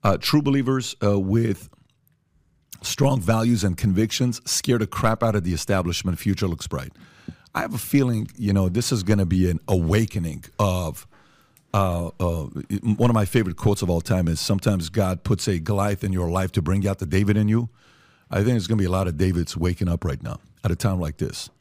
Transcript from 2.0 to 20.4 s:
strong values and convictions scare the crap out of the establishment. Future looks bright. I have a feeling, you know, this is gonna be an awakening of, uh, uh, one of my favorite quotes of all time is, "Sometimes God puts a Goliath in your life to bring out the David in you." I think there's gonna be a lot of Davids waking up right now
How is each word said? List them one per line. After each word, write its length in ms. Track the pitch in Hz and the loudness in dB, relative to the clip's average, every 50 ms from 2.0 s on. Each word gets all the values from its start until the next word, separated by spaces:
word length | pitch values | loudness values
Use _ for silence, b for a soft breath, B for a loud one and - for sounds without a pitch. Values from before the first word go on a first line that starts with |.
| _ _ _ _ _ _ _ _ _ _ _ _ _ _ - - - | _ _ _ _ _ _ _ _ _ _ _ _ _ _ -20 -14 -10
strong 380 | - - - 139 139 135 127 | -10 -2 2 2 2 2 2
values 440 | 90 85 113 110 113 117 120 107 101 | 2 2 2 2 4 2 2 2 2
and 120 | 101 87 | 0 -2
convictions 640 | - - 107 92 92 110 101 - - 127 123 113 - _ | 0 0 0 2 2 0 0 0 0 0 -2 -2 -4 _
scare 340 | - - - - - 123 117 | -4 -4 -4 0 0 0 0
the 80 | 110 | 0
crap 360 | - - - - 113 110 - 120 | -2 -4 0 0 0 2 2 0
out 120 | 113 101 | 0 2
of 100 | 104 85 | 0 0
the 80 | 90 90 | -2 -4
establishment. 680 | 76 - - 101 92 90 87 85 - - 92 87 - | -4 -2 0 0 0 0 -2 -4 -2 -2 -4 -4 -2
Future 300 | - 101 95 - 104 92 | -2 -2 -2 0 -2 -4
looks 180 | 82 78 - | -4 -6 -8
bright. 260 | - - 71 67 80 - B B B B B B B B B B B B | -8 -8 -8 -8 -10 -16 B B B B B B B B B B B B
I 60 | - | -6
have 140 | - - - | -6 -4 -6
a 40 | 120 | -8
feeling, 500 | - - - 143 135 123 120 107 110 - - - | -6 0 2 2 4 4 0 -2 -4 -6 -8 -4
you 140 | 110 98 101 | -2 2 2
know, 160 | 98 95 90 | 4 2 2
this 240 | 87 113 120 - 139 | 0 0 0 0 -2
is 100 | 110 92 | -2 2
gonna 240 | 90 107 101 98 | 2 2 2 4
be 240 | 85 92 92 92 90 | 2 2 2 2 2
an 100 | 87 80 - - | 0 -2 0 0
awakening 760 | 98 92 85 80 95 107 113 107 - 104 85 82 73 - - - _ _ | 0 2 2 2 2 2 2 0 -2 -6 -6 -6 -8 -10 -14 -18 _ _
of, 480 | 107 98 92 90 90 80 73 - - - b b b b b b b b b b b _ - | 0 0 0 -2 -4 -6 -8 -10 -16 -20 b b b b b b b b b b b _ 0
uh, 360 | 104 98 92 87 85 85 82 - - | 0 2 2 0 -2 -4 -6 -4 -2
uh, 260 | 92 87 85 82 76 - - 69 - _ 98 101 - - 107 | -2 -2 0 -2 -4 -6 -8 -12 -8 _ -6 -4 0 -2 0
one 140 | - 117 120 | 2 4 4
of 40 | 120 | 4
my 100 | 110 104 | 2 0
favorite 320 | 95 - 123 110 92 85 | 2 2 0 0 0 -4
quotes 260 | - - 104 101 - - | 0 2 2 2 2 0
of 80 | 87 | 0
all 100 | 87 85 | 0 0
time 260 | 82 - 98 92 87 | 0 0 0 0 2
is, 140 | 82 82 76 | 0 0 -2
"Sometimes 480 | - - 101 98 - - 104 92 82 80 | 0 -2 -2 0 2 0 0 0 -2 -2
God 340 | 90 110 98 92 92 85 - | -2 0 0 0 -2 -4 -2
puts 240 | - 120 - - - | -2 -2 0 0 -2
a 100 | 98 85 | -2 -2
Goliath 440 | 80 90 104 98 98 104 104 98 - | -2 -2 0 0 0 0 -2 -2 -2
in 100 | 101 92 | -2 -2
your 180 | 92 87 85 | 0 0 0
life 220 | 85 92 95 90 - | 0 0 -2 0 -2
to 100 | - 82 | -2 0
bring 240 | 78 95 101 98 | 0 0 0 0
out 120 | 101 98 - | 0 -2 -2
the 80 | 95 | -4
David 300 | 76 73 95 104 98 104 | 0 0 2 2 4 2
in 120 | 107 107 104 | 2 2 2
you." 200 | 110 113 120 117 b b b b b b b b b b b b | 2 2 0 -2 b b b b b b b b b b b b
I 60 | - | -2
think 120 | 92 101 117 | 0 2 2
there's 180 | 123 117 95 | 2 0 0
gonna 120 | - 113 107 | 0 0 2
be 80 | 98 | 2
a 40 | 90 | 2
lot 160 | 90 95 95 | 2 0 0
of 120 | 85 80 73 | 0 0 0
Davids 380 | 95 92 90 87 85 - - | 0 2 2 0 -2 -2 -2
waking 320 | - 85 90 87 - 98 87 | -2 0 0 0 0 0 -2
up 160 | 85 82 - | 0 0 -2
right 180 | 85 69 - - | -4 -4 -4 -6
now 180 | - - - | -10 -10 -12